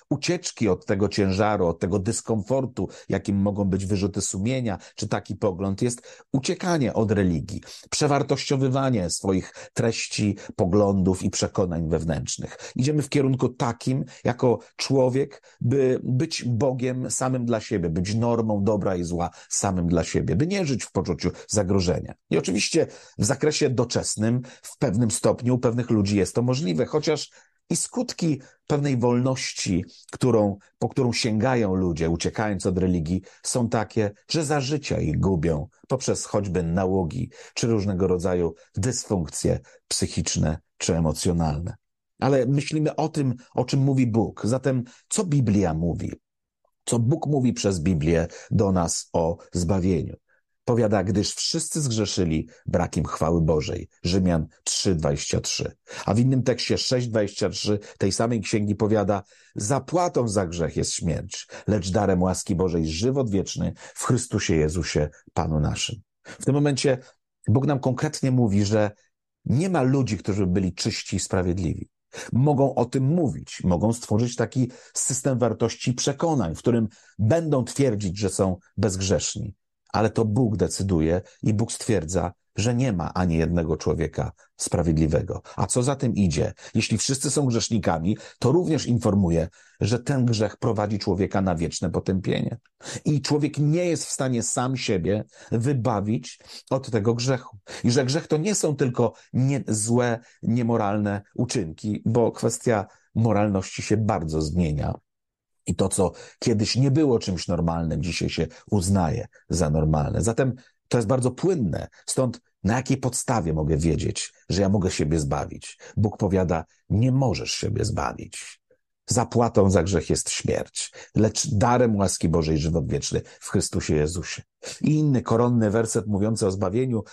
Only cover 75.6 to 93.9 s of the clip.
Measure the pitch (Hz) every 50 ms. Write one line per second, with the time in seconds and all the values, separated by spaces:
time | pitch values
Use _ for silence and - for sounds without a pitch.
75.6 | 117 113 - - - 131 120 - - 147 139 - - 170 160 135 98 82 80 -
76.6 | - 127 120 117 110 107 - _ _ _ _ - 104 110 156 170 170 160 147 131
77.6 | 117 - - - 139 135 107 104 104 92 85 101 107 95 - - 101 95 92 -
78.6 | _ _ - - 98 110 92 92 98 92 95 76 - - - 104 - 104 - _
79.6 | _ _ _ _ _ _ - 92 107 110 - - 113 107 104 113 123 110 107 90
80.6 | 92 82 - - 98 98 92 80 78 80 85 92 - - - - - 107 107 104
81.6 | 117 - - - - - 110 92 80 78 90 90 85 87 - _ _ _ - -
82.6 | 101 123 120 120 135 131 104 87 80 76 - 90 92 87 80 80 80 80 85 87
83.6 | 80 80 80 76 - - 76 80 80 73 - - - - - _ _ _ _ -
84.6 | - - - 87 82 85 80 78 80 76 73 65 - - - - - - - -
85.6 | 101 - - 127 123 135 139 135 143 120 101 - 101 90 73 80 78 - - _
86.6 | - - - 113 107 - 113 104 - - 143 131 - 147 - 156 143 127 117 113
87.6 | - - 117 107 - - 87 80 80 92 107 - - - - - - 120 131 175
88.6 | 180 156 160 123 101 - 120 113 - 113 98 101 98 85 82 82 78 - _ -
89.6 | - _ _ - - 98 120 120 123 - 143 131 123 120 117 104 110 101 - -
90.6 | - 127 107 101 104 101 107 98 - 107 92 90 98 90 - 101 98 92 87 80
91.6 | 82 78 - - - 82 80 - - - 95 92 90 - - - - - - -
92.6 | _ _ _ _ - - - - - - 151 143 - - 147 147 147 151 147 139
93.6 | 151 147 156 170 180 175